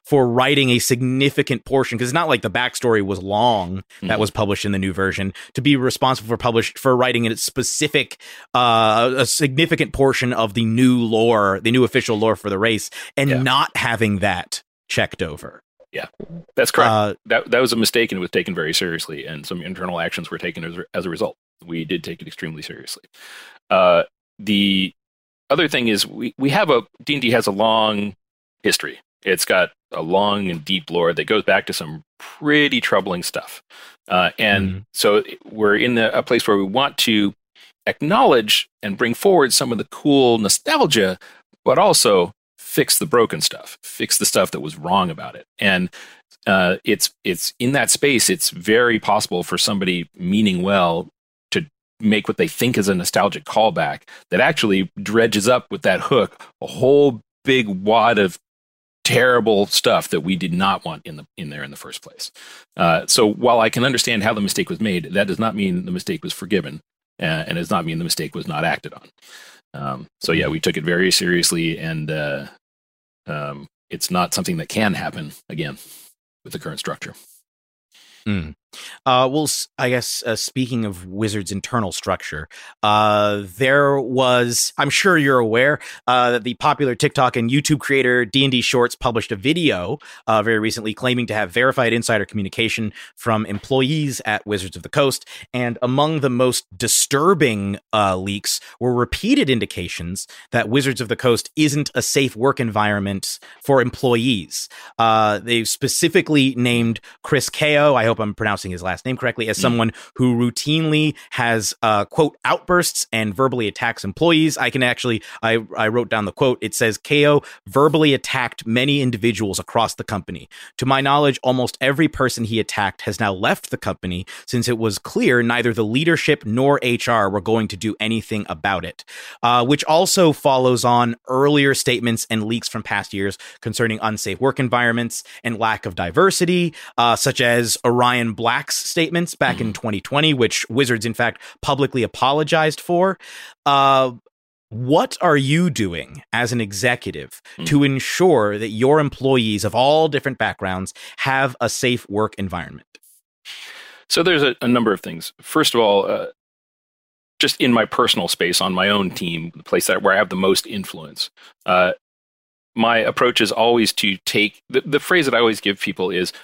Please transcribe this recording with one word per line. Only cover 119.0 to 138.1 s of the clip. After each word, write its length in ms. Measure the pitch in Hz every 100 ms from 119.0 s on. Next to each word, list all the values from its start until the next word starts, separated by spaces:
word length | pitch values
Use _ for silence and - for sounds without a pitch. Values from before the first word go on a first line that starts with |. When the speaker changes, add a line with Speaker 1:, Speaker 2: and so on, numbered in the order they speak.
Speaker 1:
individuals 580 | 127 113 117 101 107 90
across 340 | - 117 110 -
the 80 |
company. 460 | - 101 85 87 - - - -
To 60 | 131
my 140 | 135
knowledge, 380 | 139 143 147 131
almost 340 | 127 127 123 -
every 280 | 131 143 151
person 360 | - 131 -
he 160 | 110 113
attacked 440 | 101 - 98 -
has 160 | - 101
now 120 | 107
left 380 | 95 113 190 -
the 80 | -
company 480 | - 90 92 90 92 - -
since 200 | 123 117
it 100 | 117
was 200 | 113 95
clear 440 | - 220 233 123
neither 280 | 117 120 120
the 140 | 117 107
leadership 580 | 123 160 160 - 143 110
nor 340 | 113 139 143
H 260 | 123 120 -
R 220 | 117 98
were 100 | 101
going 280 | 95 113 107
to 80 | 95
do 180 | 110 -
anything 460 | 110 113 - 107 98
about 340 | 85 98 92
it," 220 | 85 - - - - -
uh, 200 | 120 123
which 200 | 120 143 -
also 480 | 156 185 - 170
follows 500 | 139 147 131 127 123
on 320 | 123 120 120 117 -
earlier 440 | 127 143 147 139 131
statements 500 | - 120 117 113 -
and 140 | 110
leaks 240 | 107 117 -
from 140 | 117
past 300 | - 104 95
years 240 | 98 98 - - -
concerning 380 | 117 104 117 110
unsafe 400 | 110 107 107 92
work 180 | 135 131
environments 640 | 127 120 120 117 117 - - -
and 160 | 123 110
lack 260 | 110 107 -
of 100 | 90
diversity, 760 | 87 85 190 - 175 180 175 - - -
uh, 180 | 120 113
such 240 | 139 -
as 380 | 120 120 117 - 123
Orion 480 | 120 123